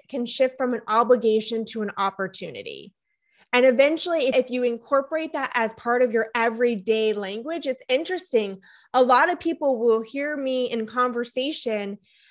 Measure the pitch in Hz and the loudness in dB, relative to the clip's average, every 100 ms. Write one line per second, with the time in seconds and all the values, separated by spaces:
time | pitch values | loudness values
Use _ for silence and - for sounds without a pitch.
0 | - 262 240 - 254 254 254 226 - 220 | -8 -6 -4 0 0 0 -2 -2 0 2
1 | 233 247 220 214 214 226 214 226 202 - | 4 4 4 2 0 -6 -6 -6 -6 -2
2 | 196 - 185 - 170 113 87 69 - _ | -2 -2 -6 -6 -12 -12 -14 -14 -18 _
3 | _ _ _ _ - 247 262 240 285 320 | _ _ _ _ -2 4 6 6 4 2
4 | 359 330 262 262 247 247 247 233 - 277 | -2 0 2 0 0 -2 -2 -2 -2 -2
5 | 269 320 320 302 262 247 220 226 240 247 | 0 -4 -4 -6 -4 -2 -4 -4 -2 2
6 | 254 220 220 233 233 226 240 220 190 220 | 2 0 -2 0 0 2 0 0 0 0
7 | 220 208 196 208 254 330 277 254 - 254 | 0 -2 -6 -8 -8 -6 -6 -6 -2 -2
8 | 330 359 - 233 202 190 _ - _ 254 | -2 -6 0 0 0 -8 _ -20 _ 2
9 | 247 254 330 349 330 - 285 240 233 220 | 6 6 4 0 -4 0 0 2 2 2
10 | 226 277 294 294 262 254 247 233 220 240 | 0 -6 -6 -4 -4 -2 -2 -4 -4 -2
11 | 247 240 240 254 269 302 233 214 202 202 | -2 -2 -6 -4 -4 -4 -4 -4 -4 -10
12 | _ _ _ | _ _ _